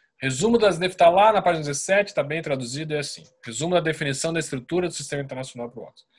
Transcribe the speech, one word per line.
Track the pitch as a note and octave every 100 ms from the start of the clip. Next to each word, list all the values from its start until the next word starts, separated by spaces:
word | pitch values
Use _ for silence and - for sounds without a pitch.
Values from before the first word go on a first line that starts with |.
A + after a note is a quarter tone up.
| _ _
resumo | C3+ B2+ G#3 A#3
das | G#3 E3
def-, | F#3 -
tá | E3+
lá | F3+ G#3+
na | G#3
página | F3+ E3
dezessete, | D3 C#3+ - G3 G3+
tá | -
bem | C#3 D#3+
traduzido, | D#3+ C#3 A#2+ C3+ D#3
é | D3+
assim, | C#3+ - - _
resumo | - A2+ D#3+
da | F3+
definição | D#3+ D3+ D3 C3+ E3
da | E3
estrutura | D3+ C3+ A#2+ F3 F3+
do |
sistema | - - C#3+
internacional | C3+ B2+ C3 A#2+ A#2+
pro | A#2
Waltz. | F2+ - _